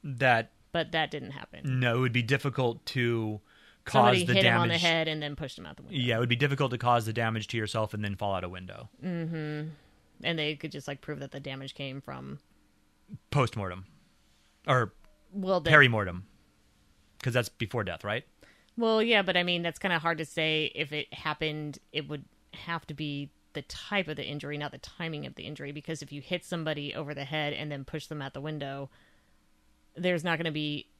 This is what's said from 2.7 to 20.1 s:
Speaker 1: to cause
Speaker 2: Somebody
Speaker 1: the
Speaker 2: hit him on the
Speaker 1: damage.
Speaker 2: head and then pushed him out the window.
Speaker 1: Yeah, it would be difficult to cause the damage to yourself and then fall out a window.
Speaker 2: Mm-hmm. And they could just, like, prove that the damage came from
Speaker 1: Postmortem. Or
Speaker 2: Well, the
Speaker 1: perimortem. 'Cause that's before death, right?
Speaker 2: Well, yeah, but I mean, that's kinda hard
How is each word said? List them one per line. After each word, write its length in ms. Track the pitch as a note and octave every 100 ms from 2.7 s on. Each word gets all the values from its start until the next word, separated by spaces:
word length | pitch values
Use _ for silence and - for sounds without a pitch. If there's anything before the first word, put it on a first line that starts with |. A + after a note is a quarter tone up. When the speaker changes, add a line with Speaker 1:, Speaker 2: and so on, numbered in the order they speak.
| A#2 -
Speaker 1:
to 540 | C3 A#2 A#2 A2 G#2+ _ - - _
cause 340 | - C3+ A#2+ B2+
Speaker 2:
Somebody 60 |
Speaker 1:
the 100 | F3
Speaker 2:
hit 100 | -
him 100 | A#2+ A#2
on 120 | F3
the 60 |
Speaker 1:
damage. 60 | E3+
Speaker 2:
head 260 | E3+ E3 D#3+
and 120 | D#3
then 120 | D3 C#3+
pushed 220 | C#3 -
him 80 | D#2+
out 100 | -
the 60 |
window. 160 | - D3+
Speaker 1:
Yeah, 180 | B2 A2+
it 40 |
would 80 | B2
be 60 | A#2
difficult 340 | C#3+ C#3 C3+
to 80 | A#2+
cause 260 | A#2+ A#2+
the 80 | A2
damage 360 | A2 A2+ A2+ G#2+
to 80 | A#2
yourself 340 | G#2+ A2+ G#2+
and 80 | G#2
then 100 | G#2 G2
fall 180 | G#2
out 100 | F#2+
a 40 | F2+
window. 400 | F#2 F#2 G2+ A2 -
Speaker 2:
Mm-hmm. 640 | F#3 E3+ E3 D#3+ D3+ D3+ D#3 D3 _ _ _ _
And 160 | - E3
they 160 | D3+ D3
could 140 | D3+
just, 140 | C#3+ C#3+
like, 120 | C#3+
prove 160 | - D3
that 140 | C#3
the 80 | C#3+
damage 340 | C3+ C3+ C3+
came 260 | - C#3 C3+
from 380 | C#3 C3+ C3+ C#3 _ _ _ _ _ _ _ - _
Speaker 1:
Postmortem. 560 | D3 A#2+ A2 F#2+ F2+ F#2+ - _ _ _ _ _ _ -
Or 260 | B2+ A2 - - _ _
Speaker 2:
Well, 280 | G3 F#3 F#3
the 100 | D#3
Speaker 1:
perimortem. 520 | D#3 C3+ A2 F#2+ F2 G2 - _ _ _ _ _ _ _ _
'Cause 100 | C3
that's 140 | A#2+ A2
before 360 | _ A2+ A#2+
death, 200 | F#2+ E2
right? 220 | G2+ A2+ - _ - _ _ -
Speaker 2:
Well, 260 | A3+ A3
yeah, 200 | A#3 G#3+
but 140 | F#3+ F3+
I 60 |
mean, 200 | F3 F3
that's 160 | E3+ -
kinda 200 | G3 E3+
hard 200 | E3